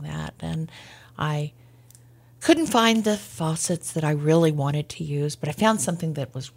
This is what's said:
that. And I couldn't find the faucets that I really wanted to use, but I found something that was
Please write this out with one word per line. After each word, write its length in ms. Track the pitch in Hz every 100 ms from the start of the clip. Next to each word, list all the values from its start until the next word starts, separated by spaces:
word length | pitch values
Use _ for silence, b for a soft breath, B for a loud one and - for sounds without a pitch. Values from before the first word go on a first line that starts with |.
that. 320 | 151 156 156 -
And 300 | 165 160 160 B B B B B
I 340 | 151 151 151 - b b b b b b b b
couldn't 240 | - 330 214
find 380 | 233 226 226
the 120 | 214 208
faucets 760 | - - 160 160 - 170 -
that 120 | 160
I 60 | 151
really 420 | 147 151 165 165
wanted 380 | 147 139 147 147
to 140 | -
use, 320 | 151 143 147 -
but 120 | 143
I 40 |
found 280 | - 220 220
something 320 | - 170 165
that 200 | 143 127
was 160 | 131 131